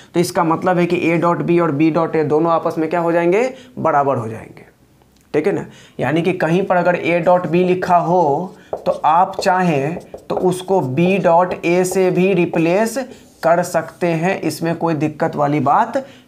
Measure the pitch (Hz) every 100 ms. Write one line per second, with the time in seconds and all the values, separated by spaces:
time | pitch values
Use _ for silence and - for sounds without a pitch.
0 | - 170 175 190 160 160 185 180 170 175
1 | 156 170 170 156 151 170 165 139 160 160
2 | 160 160 151 151 170 160 165 165 156 175
3 | 170 170 170 196 254 - - - 151 147
4 | 139 123 113 110 - - - _ _ _
5 | _ _ _ 143 196 160 - - - -
6 | 123 160 180 - 160 175 190 180 175 175
7 | - 175 170 180 180 170 180 180 180 175
8 | 160 180 151 143 190 - - - 180 -
9 | 143 165 190 - 196 185 180 143 143 175
10 | - - - - 185 175 - 190 131 135
11 | 175 190 175 170 180 196 165 180 180 190
12 | 185 175 185 185 170 170 165 190 220 262
13 | 254 - - - 160 170 175 170 151 -
14 | 175 160 180 - 160 - 165 165 165 151
15 | 151 151 160 156 147 151 139 175 240 269
16 | - -